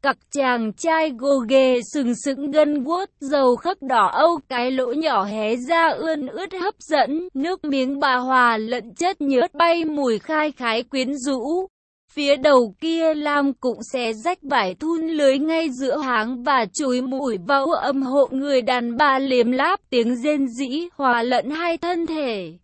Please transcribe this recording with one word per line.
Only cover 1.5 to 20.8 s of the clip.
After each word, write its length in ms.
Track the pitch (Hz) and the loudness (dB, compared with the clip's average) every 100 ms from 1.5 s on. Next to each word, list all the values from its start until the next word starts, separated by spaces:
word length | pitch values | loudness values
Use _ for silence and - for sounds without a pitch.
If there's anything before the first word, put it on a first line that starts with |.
| 269 262 247 226 | 4 6 2 -2
sừng 200 | 294 240 233 | -2 -2 -2
sững 260 | 285 269 285 | -4 -4 0
gân 320 | 302 294 294 | 2 2 2
guốc, 260 | 254 349 403 _ | -2 -4 -4 _
dầu 360 | 269 285 254 | -2 2 2
khắc 260 | 247 339 370 | 2 -2 -6
đỏ 260 | 269 240 185 | 0 2 2
âu, 320 | - 320 339 _ | 4 2 2 _
cái 220 | 254 247 | -4 -2
lỗ 220 | 262 247 | -2 -2
nhỏ 300 | 277 320 226 | -2 0 0
hé 320 | 202 214 214 | 0 -4 -2
ra 320 | 240 247 330 330 | -2 0 2 2
ươn 400 | - 320 311 262 | 0 -4 -4 -6
ướt 260 | 311 392 370 | -8 -10 -4
hấp 120 | 370 - | -6 -6
dẫn, 480 | - 302 233 302 359 | -2 0 0 -2 -6
nước 320 | 269 320 381 | -6 -4 -4
miếng 340 | 302 269 262 277 | -2 -2 -2 0
bà 160 | 285 | 0
Hòa 420 | 247 254 262 240 220 | 0 2 4 4 2
lẫn 360 | 220 247 220 | -4 -6 -8
chất 260 | - 349 392 | -4 -4 -2
nhớt 320 | 277 254 349 | 0 2 0
bay 320 | 294 339 339 | 2 2 2
mùi 340 | 320 294 262 220 | 0 0 0 -2
khai 320 | - 311 302 | -2 -2 -2
khái 320 | - 240 226 | -2 -4 -2
quyến 320 | 240 269 254 | -2 -4 -2
rũ. 520 | 277 254 262 254 349 381 _ _ _ _ - | -4 -2 -2 -2 -4 -4 _ _ _ _ -4
Phía 180 | 285 | 0
đầu 380 | 277 294 269 226 - | 4 6 6 4 -4
kia 320 | 320 330 320 | -4 0 0
Lam 400 | 311 294 294 277 | 0 0 0 0
cũng 260 | - 254 208 - | 0 -4 -6 -6
xé 200 | 262 226 | -4 -4
rách 240 | 220 302 370 | -2 -4 -4
vải 340 | 277 269 190 | -2 0 0
thun 320 | - 311 330 320 | -4 -4 -2 -2
lưới 300 | 320 277 269 | 2 2 4
ngay 300 | 311 330 320 | 0 0 -2
giữa 280 | 254 269 285 | -2 -2 -2
háng 460 | 269 233 220 254 | 0 -2 -2 -4
và 220 | 240 269 208 | 0 0 0
chúi 280 | - 277 247 | -2 -2 0
mũi 360 | 254 269 269 214 175 | -2 -4 -4 -4 0
vào 180 | 277 | 0
âm 360 | 277 339 277 269 | 2 0 0 -2
hộ 260 | 269 277 262 | 0 2 2
người 300 | 262 285 269 | 0 0 0
đàn 360 | 233 247 240 233 | 2 -2 -2 2
bà 220 | 294 269 | 2 2
liếm 320 | 269 254 233 | 2 2 2
láp 280 | 254 311 392 _ | 2 0 0 _
tiếng 260 | 247 233 | 0 0
rên 320 | 247 285 302 269 | 0 0 0 -2
rỉ, 400 | 233 269 285 | -4 -4 -4